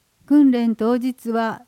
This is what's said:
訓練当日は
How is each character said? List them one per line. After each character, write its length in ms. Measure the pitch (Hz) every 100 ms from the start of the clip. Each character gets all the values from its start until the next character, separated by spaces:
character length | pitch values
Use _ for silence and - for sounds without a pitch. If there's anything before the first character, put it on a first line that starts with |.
| _ _ _
訓 240 | 294 277
練 260 | 240 233 214
当 200 | 220 247
日 340 | 254 240 233
は 340 | 226 226 -